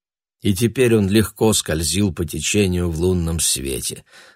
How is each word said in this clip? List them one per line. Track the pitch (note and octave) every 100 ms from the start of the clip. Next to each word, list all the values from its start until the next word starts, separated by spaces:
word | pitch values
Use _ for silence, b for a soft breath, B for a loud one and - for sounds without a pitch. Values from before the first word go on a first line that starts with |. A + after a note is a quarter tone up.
| _ _ _ _
И | -
теперь | F#2+ A#2 C3 B2 A2+
он | F#2+
легко | G#2+ G2+ - A2
скользил | G2+ - D#2+ D#2+ F2 G2+
по | D#2+ D#2+
течению | D#2+ D2+ G#2 G2 F2 F2
в | D#2
лунном | F2+ F2+ E2 E2
свете. | - - C2 A#1+ - - B B B